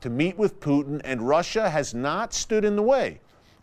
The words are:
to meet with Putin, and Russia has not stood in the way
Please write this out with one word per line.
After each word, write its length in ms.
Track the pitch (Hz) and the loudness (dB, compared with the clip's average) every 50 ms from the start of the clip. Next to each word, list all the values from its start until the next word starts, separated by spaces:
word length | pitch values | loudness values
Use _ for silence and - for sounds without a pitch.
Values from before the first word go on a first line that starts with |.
| - | -8
to 60 | 123 | -4
meet 280 | 117 127 160 185 175 214 | 0 0 0 0 2 2
with 220 | 214 190 - - | 0 0 0 -2
Putin, 400 | - 147 143 147 143 139 147 147 - | 0 2 2 2 2 0 -4 -6 -6
and 240 | 131 131 117 113 | -4 -4 -2 0
Russia 420 | 127 147 165 175 - - 214 220 185 | 2 2 2 2 0 -2 0 0 0
has 260 | 151 156 135 - - | 0 0 -2 -2 -4
not 380 | 117 131 143 160 190 233 - - | -4 -4 -2 -2 -2 -4 -4 -6
stood 320 | - - - 220 214 202 | -6 -4 -2 0 2 2
in 120 | 208 208 | 2 2
the 60 | 208 208 | 2 2
way 360 | 240 277 254 185 101 - - - _ _ _ _ _ _ _ | 4 4 2 2 -2 -4 -10 -16 _ _ _ _ _ _ _